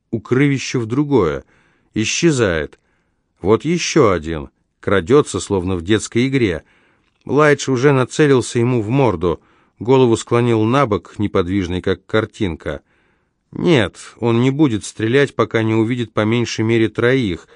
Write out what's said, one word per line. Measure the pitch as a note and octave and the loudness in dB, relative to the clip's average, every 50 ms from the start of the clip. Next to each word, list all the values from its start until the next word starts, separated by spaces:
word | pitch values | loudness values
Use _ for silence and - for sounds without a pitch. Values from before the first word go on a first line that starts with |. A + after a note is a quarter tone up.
| _ _ | _ _
укрывища | - A2 - - B2 B2+ D3 C#3+ C#3 B2+ - - - C3 | -8 -8 -4 -2 0 2 2 2 0 -2 -4 -6 -4 -4
в | A#2 | -4
другое. | G#2+ A2+ C3+ D3+ C#3+ C#3 B2+ F#2 D#2 C#2+ C2+ - _ _ _ _ _ _ _ _ _ _ | -2 -2 -4 -2 0 2 2 2 0 -2 -6 -10 _ _ _ _ _ _ _ _ _ _
Исчезает. | G#2 A2 G#2+ - - - E3+ D3 B2+ A#2 G2 E2+ D#2+ D2 - - _ _ _ _ _ _ _ _ _ _ _ _ _ | -4 -2 -2 -2 0 0 0 2 2 0 0 0 -2 -4 -6 -12 _ _ _ _ _ _ _ _ _ _ _ _ _
Вот | - F2+ A2 A2+ - | 0 0 0 0 0
ещё | D3 F3 E3 - - - E3+ C3+ G#2+ | -2 -4 -4 -4 -2 2 2 2 2
один. | F#2 E2+ D2+ D#2+ E2 D#2 C#2 C2 _ _ _ _ _ _ | 2 0 -4 -6 -8 -8 -10 -12 _ _ _ _ _ _
Крадётся, | - - G2+ G2 F2 E2+ B2+ D3+ C#3+ - - F#2+ | -4 -2 0 0 2 4 4 2 2 2 -4 -8
словно | - - G2+ F#2+ F2 F#2 F#2+ | -4 -2 -2 -2 -2 -2 -4
в | F2 D#2+ | -4 -2
детской | F2 A2 G#2 - - - A#2+ A#2 | 0 0 0 -2 -2 -2 -2 -2
игре. | C3 C3+ C#3 A#2+ G2 E2 D2 - _ _ _ _ _ _ _ _ _ _ _ _ | 0 0 0 0 -2 -2 -6 -8 _ _ _ _ _ _ _ _ _ _ _ _
Лайдж | - A#2+ C#3 D3+ D3 D3 C#3+ - - | -2 0 2 4 4 2 2 0 -2
уже | C3+ A#2+ B2+ D3 | -2 2 2 2
нацелился | C#3 C3 B2+ - - - D#3 C#3+ C#3 B2+ G#2+ - - | 2 2 0 -2 0 2 4 4 4 2 2 0 -2
ему | B2 A#2 B2 B2+ A#2+ | 0 0 0 0 -2
в | G#2 G#2 | -2 0
морду. | B2 C#3+ C#3 A#2 F#2+ E2 E2+ F2 D#2 - _ _ _ _ _ _ _ | 0 2 2 2 0 0 -2 -2 -4 -4 _ _ _ _ _ _ _
Голову | _ G2 A2 C3 C3 C3 A#2+ A2+ | _ 0 2 4 4 4 4 2
склонил | G#2+ - - A#2+ A#2+ A#2+ A#2+ A#2 A2 G#2+ | 0 0 -2 -2 0 2 2 2 2 2
набок, | A2 A#2+ C#3+ C#3+ A#2 G#2 F2+ F2 - - - | 2 2 0 0 0 -2 -4 -4 -8 -6 -6
неподвижный, | G#2 G2 - G2+ F#2 E2+ F#2+ G2+ F#2 E2 F2+ F#2 | -4 -2 -2 -2 -2 0 -2 -2 -2 -2 -4 -4
как | E2+ G2 F#2 - _ | -2 -2 -4 -4 _
картинка. | - - A2 G#2+ - - - A2 F2+ D#2+ D2 - E2+ D2 C#2+ - _ _ _ _ _ _ _ _ _ _ _ _ _ - | -4 -2 -2 -2 -2 -6 -6 -6 -6 -6 -6 -8 -10 -10 -10 -12 _ _ _ _ _ _ _ _ _ _ _ _ _ -10
Нет, | - - F3+ E3+ C3 G2+ E2+ - - - - - | -4 0 2 2 2 2 -2 -6 -12 -20 -20 -10
он | - A2 A#2 A2+ A#2 | -4 -2 0 0 2
не | B2 C3+ | 0 0
будет | C3+ C#3+ D#3+ C#3 A2 G2+ - | 2 2 0 0 0 -2 -6
стрелять, | - - - G#2+ A2 A#2+ C#3 C#3+ C3+ - | -10 -8 -6 -4 0 2 2 0 0 0
пока | - A#2 G#2 - A2+ | -4 -4 -2 0 0
не | A2 A2 A2 | 0 2 2
увидит | A2+ A2+ A2 B2+ B2 A#2 G#2 | 0 0 0 -2 -4 -6 -4
по | _ - | _ -2
меньшей | G#2+ G#2+ A#2 A#2+ A#2 - - - A2 | 0 0 0 0 -2 -4 -4 -4 -2
мере | A2 A#2 A#2 A2+ G#2+ | 0 2 2 0 0
троих. | - - A2+ A#2+ C3 C3+ B2 G2 E2+ D#2+ - _ _ | 0 0 0 2 2 0 0 -2 -4 -6 -10 _ _